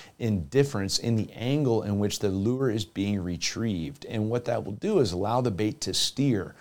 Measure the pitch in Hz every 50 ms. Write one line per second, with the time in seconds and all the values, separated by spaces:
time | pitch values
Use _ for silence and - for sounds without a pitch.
0 | - - - - 117 113 104 95 78 71 - 135 139 139 - 104 98 95 - -
1 | - 117 117 110 98 - - 113 113 127 139 151 147 127 113 107 - 104 101 101
2 | 104 101 104 - - 101 95 98 98 113 127 131 135 127 104 113 98 - _ -
3 | 101 104 104 98 85 90 87 82 - - - - 113 113 101 85 80 - 143 -
4 | - - 117 110 107 110 117 123 120 120 120 110 - 95 104 107 - 202 220 175
5 | 127 92 90 87 98 104 117 127 127 123 92 87 107 107 92 - - 98 90 -
6 | - - - - 143 139 117 98 87 80 - -